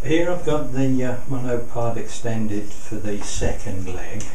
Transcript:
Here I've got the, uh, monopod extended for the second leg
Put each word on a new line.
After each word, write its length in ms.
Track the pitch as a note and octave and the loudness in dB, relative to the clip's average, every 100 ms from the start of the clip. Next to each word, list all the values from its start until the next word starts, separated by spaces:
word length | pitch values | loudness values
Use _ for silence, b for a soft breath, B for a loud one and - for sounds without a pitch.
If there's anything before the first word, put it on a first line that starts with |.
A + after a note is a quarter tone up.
Here 280 | - E3 F3 | 0 0 2
I've 120 | F3 | 0
got 280 | D3+ D3+ C3+ | 0 0 0
the, 320 | B2+ C3+ B2+ | 0 2 2
uh, 120 | B2+ B2 - | 0 0 0
monopod 720 | C3+ B2+ A#2+ A#2+ - A#2 A2+ | 0 0 0 0 0 0 0
extended 640 | A2+ - A#2 A2+ G#2+ G2+ | -2 -2 0 0 0 0
for 320 | - - - G#2+ | 0 0 -2 -2
the 260 | G2+ G#2 | 0 0
second 640 | - - - - A2+ G2 F#2 | 0 0 0 0 0 0 0
leg 300 | F#2+ - G#2 A2 | 0 0 0 0